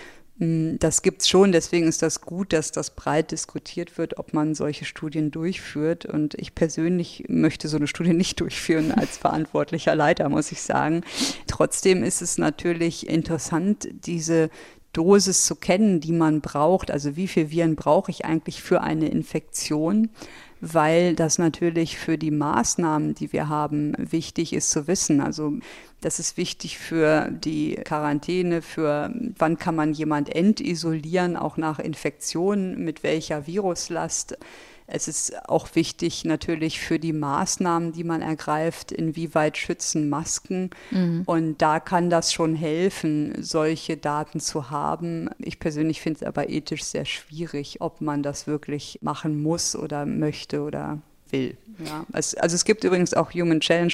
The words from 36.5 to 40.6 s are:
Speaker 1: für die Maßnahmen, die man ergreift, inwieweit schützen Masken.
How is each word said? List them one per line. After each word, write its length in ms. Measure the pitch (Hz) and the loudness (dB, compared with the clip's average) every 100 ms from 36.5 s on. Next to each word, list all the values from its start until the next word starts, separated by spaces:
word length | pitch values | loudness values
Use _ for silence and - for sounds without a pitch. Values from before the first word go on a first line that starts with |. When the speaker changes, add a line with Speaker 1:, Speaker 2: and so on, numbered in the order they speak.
| 160 160 - | -2 -2 -4
Speaker 1:
für 180 | - 160 | -2 -2
die 140 | 165 | 0
Maßnahmen, 800 | 156 143 147 190 - 180 170 170 | -2 -2 0 -2 0 0 0 -2
die 120 | 165 | -4
man 180 | 170 165 | -4 -2
ergreift, 680 | 160 156 - 151 165 - - | -2 -4 -2 0 0 -4 -10
inwieweit 680 | - 160 160 165 160 151 - | -4 -4 -2 0 2 2 0
schützen 500 | - 170 - 160 147 | -6 -4 -2 0 0
Masken. 640 | 143 165 - - 185 | -2 -2 -6 -4 -4